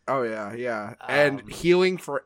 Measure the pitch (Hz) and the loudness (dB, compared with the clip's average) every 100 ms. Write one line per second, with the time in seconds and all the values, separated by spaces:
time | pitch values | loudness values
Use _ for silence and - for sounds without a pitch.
0 | - 135 117 110 104 117 123 110 104 - | -4 -2 -2 -4 -8 -8 -6 -6 -8 -12
1 | 120 135 147 139 107 - 170 180 185 185 | -2 2 4 2 -8 -2 4 6 4 0
2 | - 143 | -4 -6